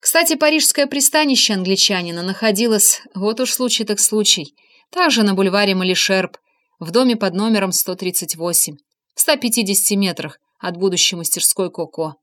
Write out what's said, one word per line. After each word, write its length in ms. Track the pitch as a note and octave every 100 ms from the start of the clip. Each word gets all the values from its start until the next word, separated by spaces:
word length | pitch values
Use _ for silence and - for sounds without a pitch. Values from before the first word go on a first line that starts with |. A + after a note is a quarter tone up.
Кстати, 360 | - E4 E4 D#4
парижское 500 | D4+ D#4 - - C#4+
пристанище 680 | C#4 C4+ D#4 D4+ B3+ -
англичанина 680 | G3+ F#3 F#3+ - F#3+ F3 E3+
находилось, 800 | F3+ F#3+ A3+ G3+ A#3 G#3+ F#3+ - -
вот 260 | - G3+ A3+
уж 120 | B3+
случай 320 | - B3 -
так 140 | G#3+ G#3
случай, 560 | - G#3+ G#3 - - _ _ _ _
также 320 | - F4 A3+
на 120 | G#3
бульваре 400 | F#3+ G3 G3 G3+
Малишерб, 640 | F#3+ F#3 F3+ - F#3+ F3+ - _ _ _ _
в 120 | E3
доме 260 | F#3+ B3+ A3+
под 180 | G#3
номером 380 | F3+ A3 A3 F#3+
сто 220 | F3+ -
тридцать 420 | F#3 F#3 F3+ E3 D#3+
восемь, 400 | E3+ F3 - D3 _ _ _
в 60 | -
ста 160 | - D4
пятидесяти 580 | B3 A3+ G3 G3 -
метрах 440 | G3+ G3 E3 D#3 - _ _
от 180 | F#3 F3
будущей 400 | F#3+ F3+ - F3
мастерской 540 | E3 - - - F3+
Коко. 460 | E3 D#3+ - D#3+ D3